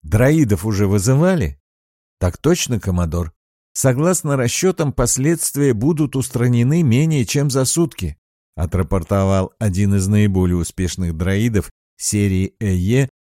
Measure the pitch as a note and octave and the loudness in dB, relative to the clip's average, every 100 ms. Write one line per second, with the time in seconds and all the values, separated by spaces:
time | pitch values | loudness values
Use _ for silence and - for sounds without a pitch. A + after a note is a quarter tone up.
0 | D2 G#2 B2+ D#3+ B2 F#2+ G#2+ G2+ G2+ G2+ | 0 2 4 4 2 2 0 0 2 2
1 | G2 C3+ F3 F3+ D#2 C#2+ _ _ _ _ | 2 2 2 2 -2 -6 _ _ _ _
2 | _ _ F2+ - D3+ F3 - A2+ G2 F2+ | _ _ -4 -2 0 0 -2 -4 -2 -2
3 | E2+ E2+ E2 _ _ _ _ - C3+ B2 | -2 -4 -6 _ _ _ _ -2 0 2
4 | E3 F3 D3+ C#3 A#2 - F#3 F3+ D3 - | 0 0 -2 -2 -2 0 -2 0 -4 0
5 | A#2+ - C#3+ E3 - C#3 C#3+ G#2+ C3+ D#3 | -2 0 0 -2 -4 0 0 2 0 0
6 | D3+ C3+ B2 B2 A#2+ A#2+ B2 E3 D3+ A#2+ | -2 -2 -4 -2 0 2 2 2 2 2
7 | D#3+ D3+ A#2 D3 C#3+ C3 B2+ E3 E3 - | 2 0 0 0 0 0 0 0 -2 -4
8 | F2 - _ _ _ - E2 F2+ D#2+ F#2+ | -10 -10 _ _ _ -8 -4 -2 -2 -2
9 | E2+ G2 F#2+ F#2+ F#2+ _ A2 F2+ G2+ G2+ | 0 0 2 0 -2 _ -2 0 2 2
10 | F#2+ G#2 G#2 F#2 F#2 F2 E2 - F2+ - | 2 2 2 2 2 0 -2 -4 -6 -4
11 | F2 D#2+ F2+ G2 A#2 G#2 - _ _ _ | -6 -4 -2 0 0 0 -4 _ _ _
12 | - G#2 G2+ F#2 F#2+ _ G#2 F2+ F#2 B2+ | -4 0 0 0 -2 _ -2 0 0 0
13 | C3+ _ | 0 _